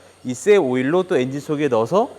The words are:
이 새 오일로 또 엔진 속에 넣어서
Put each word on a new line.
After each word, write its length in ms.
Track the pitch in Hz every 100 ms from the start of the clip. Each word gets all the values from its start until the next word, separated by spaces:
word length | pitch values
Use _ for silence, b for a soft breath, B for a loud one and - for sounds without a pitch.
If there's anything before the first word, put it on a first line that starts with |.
| b b
이 100 | 123
새 220 | 123 202 202
오일로 480 | 131 127 131 180
또 140 | 185 156
엔진 240 | 127 143
속에 260 | 147 147 147
넣어서 420 | 113 113 185 247